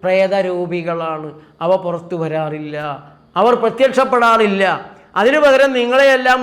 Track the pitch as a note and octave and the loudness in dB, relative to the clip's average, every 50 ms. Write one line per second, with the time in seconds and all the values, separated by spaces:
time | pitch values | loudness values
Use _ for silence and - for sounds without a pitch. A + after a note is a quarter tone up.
0 | - F#3 F#3 F#3+ F#3+ F#3+ F#3+ G3 F#3+ F#3 F3+ F3 F3+ F3 E3+ F3 E3 E3+ E3+ E3+ | 0 0 2 2 2 2 2 0 -2 -2 -2 -4 -4 -4 -4 -6 -4 -4 -6 -4
1 | E3 D#3+ D#3+ D#3 D#3 D3+ D3 - - _ _ _ D#3+ E3+ F#3 F#3+ F#3 F3 E3+ E3+ | -6 -6 -6 -8 -10 -12 -14 -18 -20 _ _ _ -2 0 0 0 0 -4 -8 -8
2 | E3+ E3+ F#3 E3+ D#3+ D#3+ D#3 D#3 D#3 D3+ D3+ D#3 D3+ D3+ D3+ D3 D3+ D3+ C#3 C3+ | -8 -8 -8 -6 -6 -4 -4 -4 -4 -6 -8 -10 -10 -10 -10 -10 -8 -8 -10 -10
3 | C#3 - - _ _ _ _ - G3 A#3 A#3+ A#3 A#3 A3+ A3 - C4 C4 - - | -14 -20 -20 _ _ _ _ 0 2 2 2 2 0 -2 0 2 0 2 2 2
4 | C4+ - B3+ B3 A#3 A#3 A3+ A3+ A3 G#3 G3 F#3+ G3 F#3 E3 C#3 - - - - | 0 2 2 2 4 4 4 4 2 0 2 0 0 0 0 -4 -8 -14 -20 -20
5 | - _ _ F#3 G3+ A#3+ C#4 D4+ D4 C#4+ C4 C4 C4+ C#4 C4 B3 A#3+ A#3+ B3 C4 | -20 _ _ 0 0 2 2 4 4 4 4 4 4 2 2 -2 -2 0 2 4
6 | C#4 C#4 C4+ B3+ B3+ B3+ B3+ C4 | 4 4 4 2 2 2 0 0